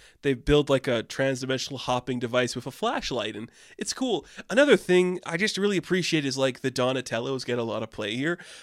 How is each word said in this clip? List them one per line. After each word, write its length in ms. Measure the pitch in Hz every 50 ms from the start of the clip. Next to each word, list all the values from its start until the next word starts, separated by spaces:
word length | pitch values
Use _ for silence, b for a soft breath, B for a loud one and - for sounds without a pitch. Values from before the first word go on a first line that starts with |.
| b b b b -
they 120 | 143 135
build, 360 | 120 - - 147 147 143 143
like, 160 | 139 131 -
a 160 | 135 120 113 107
transdimensional 760 | - - - 135 135 135 123 135 131 131 127 - - 139 123
hopping 420 | - - 123 120 - - 131 123
device 340 | 123 117 120 123 123 120 -
with 140 | 127 - 135
a 20 |
flashlight, 640 | - - - 233 269 269 - - 135 120 104 107 107
and 160 | 104 113 - B B B B B
it's 160 | B 214 - -
cool. 320 | - 262 254 208 147 B B B B B B
Another 280 | 190 240 294 294 233
thing 420 | 185 - - 180 180 180 180 180 175 -
I 100 | - 165
just 220 | 165 214 208 - 180
really 180 | 196 202 202
appreciate 480 | 175 147 - 170 185 170 - - 156 143
is, 140 | 135 127 131
like, 220 | 131 135 127 -
the 100 | - 135
Donatellos 760 | 123 - 123 127 131 131 123 - 120 113 120 135 135 131 -
get 140 | - 120 123
a 60 | 117
lot 180 | 113 107 110 113
of 80 | 110
play 240 | - - 107 104 110
here. 240 | 123 139 160 175 B B B B B